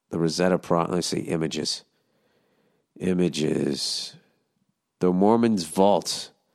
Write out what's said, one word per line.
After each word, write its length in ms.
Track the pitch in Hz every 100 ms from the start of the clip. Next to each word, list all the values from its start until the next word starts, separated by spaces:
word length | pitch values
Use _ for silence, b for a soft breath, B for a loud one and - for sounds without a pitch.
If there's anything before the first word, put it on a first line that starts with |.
| -
The 80 | 85
Rosetta 380 | 82 78 90 87
Pro-, 280 | - 87
let's 220 | 82 90 -
see, 140 | 87
images. 600 | 78 82 80 78 69 - _ _ _ _ _ _ _ _ _ _ _ -
Images. 1160 | 92 90 87 73 76 71 71 67 - - - - _ _ _ _ _ _ _ -
The 120 | 90
Mormons 520 | 90 101 117 117 104
vault. 680 | 82 95 98 87 - - - _ _